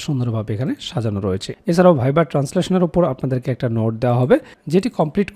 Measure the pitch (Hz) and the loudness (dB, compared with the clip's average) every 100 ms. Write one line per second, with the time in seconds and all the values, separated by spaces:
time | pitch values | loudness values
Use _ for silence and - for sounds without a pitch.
0 | - 135 120 110 107 107 143 285 - 131 | -2 -2 0 -2 -4 -4 -4 -6 -6 -4
1 | 110 101 98 95 - - - 170 180 151 | -2 -2 -2 -4 -6 -8 -2 4 6 6
2 | 131 151 160 147 139 185 170 185 175 180 | 4 2 0 0 -2 -2 0 0 0 0
3 | 165 127 135 127 131 123 123 113 113 113 | 0 -2 -4 -4 -2 -4 -2 0 -2 0
4 | 123 123 127 277 - - - 180 220 - | 0 2 4 2 0 -16 -2 0 0 -2
5 | 156 202 190 | -2 0 -2